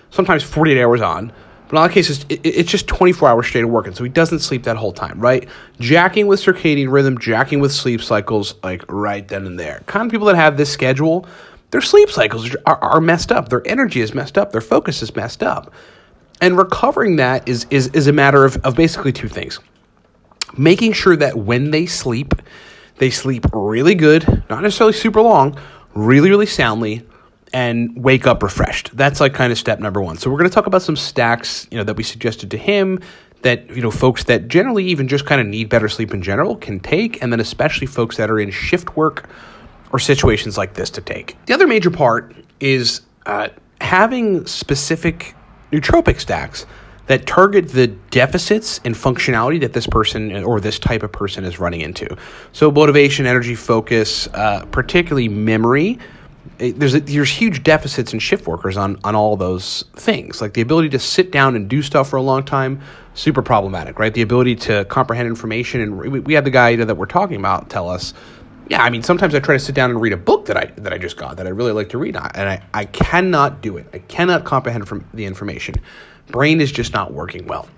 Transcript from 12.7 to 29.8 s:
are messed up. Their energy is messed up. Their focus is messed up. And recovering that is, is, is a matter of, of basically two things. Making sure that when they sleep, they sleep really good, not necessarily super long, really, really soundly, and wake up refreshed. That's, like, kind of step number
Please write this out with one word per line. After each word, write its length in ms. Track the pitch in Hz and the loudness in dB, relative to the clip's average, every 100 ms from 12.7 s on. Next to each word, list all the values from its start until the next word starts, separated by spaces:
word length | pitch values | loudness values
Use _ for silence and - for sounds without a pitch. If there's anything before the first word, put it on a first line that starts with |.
| 143 | 0
are 160 | - 160 | 2 4
messed 320 | 165 170 - | 4 2 2
up. 160 | 240 - | 0 0
Their 180 | 123 - | -4 -2
energy 360 | 233 240 131 | -2 0 0
is 120 | 107 | -4
messed 240 | 131 139 196 | -4 -4 -2
up. 140 | 202 | 0
Their 80 | 113 | -2
focus 420 | - 127 - 139 | 0 0 0 -6
is 140 | 107 - | -6 -8
messed 260 | 113 - | -8 -4
up. 320 | - - - - - - _ _ _ - | -4 -4 -8 -20 -20 -20 _ _ _ 0
And 160 | 180 180 | 2 4
recovering 580 | 185 - 254 302 220 160 | 2 2 0 2 2 2
that 320 | 127 127 - | 2 0 -2
is, 180 | 120 - | -4 0
is, 180 | 139 131 | 0 2
is 140 | 156 139 | 2 4
a 40 | |
matter 320 | 147 139 139 | 6 6 6
of, 140 | 135 - 135 | 6 4 -2
of 100 | 123 | 2
basically 380 | 165 - 139 | 0 0 -4
two 160 | - 107 | -4 -8
things. 320 | - 95 - _ _ _ _ _ _ _ - - - | -10 -10 -14 _ _ _ _ _ _ _ -14 -10 2
Making 340 | 151 185 226 | 4 4 4
sure 240 | 202 190 165 | 2 4 4
that 220 | 143 117 | 2 0
when 340 | 101 123 143 | -2 0 2
they 140 | 156 170 | 0 -2
sleep, 480 | - 139 117 143 - - - - - - - | -4 -4 -4 -2 -4 -4 -20 -20 -20 -14 -2
they 120 | 131 | 0
sleep 360 | - 135 123 120 | 0 -4 -2 -2
really 420 | 113 101 113 156 196 | -2 -2 2 4 6
good, 320 | 156 160 - - - | 6 6 4 0 0
not 120 | 110 | -2
necessarily 300 | 202 - 220 | -2 4 4
super 300 | 220 226 208 | 4 2 4
long, 360 | 226 185 139 139 - - - | 6 6 4 0 -16 -20 -12
really, 360 | 104 107 139 180 | -2 4 6 8
really 160 | 202 208 | 6 2
soundly, 640 | - 120 110 110 113 - _ _ _ - | 0 -2 0 -4 -6 -12 _ _ _ -8
and 480 | 127 123 117 117 120 | -4 -2 -2 -4 -2
wake 260 | 127 131 131 | 2 4 4
up 160 | 107 | 2
refreshed. 480 | 101 - 101 - - | 0 -2 -4 -4 -8
That's, 280 | 113 139 143 | -2 0 2
like, 120 | 143 | 0
kind 200 | 139 123 | 2 -2
of 40 | 117 | 0
step 220 | - | -2
number 220 | 104 | -4